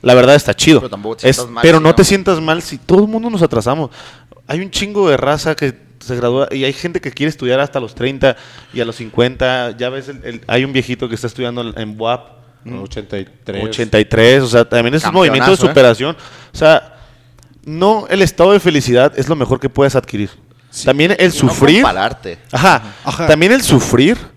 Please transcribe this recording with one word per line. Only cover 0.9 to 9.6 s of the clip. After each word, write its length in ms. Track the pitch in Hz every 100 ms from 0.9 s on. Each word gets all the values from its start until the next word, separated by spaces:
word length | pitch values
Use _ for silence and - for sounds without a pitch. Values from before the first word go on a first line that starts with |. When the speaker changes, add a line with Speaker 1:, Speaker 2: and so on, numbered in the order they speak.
| 101 104 113
Speaker 2:
te 140 | 170
Speaker 1:
Es, 60 | 175
Speaker 2:
sientas 160 | 123
mal 80 | 117
Speaker 1:
pero 160 | 139 160
Speaker 2:
si 60 |
Speaker 1:
no 60 | 156
Speaker 2:
no. 60 | 170
Speaker 1:
te 80 |
sientas 380 | 185 196 185 170
mal 200 | 160 160
si 160 | - 135
todo 220 | - 185
el 40 | 214
mundo 220 | 220 233
nos 120 | 214
atrasamos. 480 | 165 117 107 147 139 - - - _ - -
Hay 120 | 151
un 100 | 190
chingo 360 | - 202 208 190
de 60 | 135
raza 400 | 131 151 160 151
que 200 | 139 127 _ _
se 160 | - 123
gradúa 320 | 120 127 139
y 140 | 135 135
hay 80 |
gente 260 | 135 139 185
que 120 | 143
quiere 180 | - 147
estudiar 300 | 151 123 131
hasta 180 | 139 135
los 160 | 113 -
treinta 400 | 123 135 135 120 - - -
y 80 | -
a 40 | 113
los 120 | 110
cincuenta. 800 | 113 117 123 131 131 127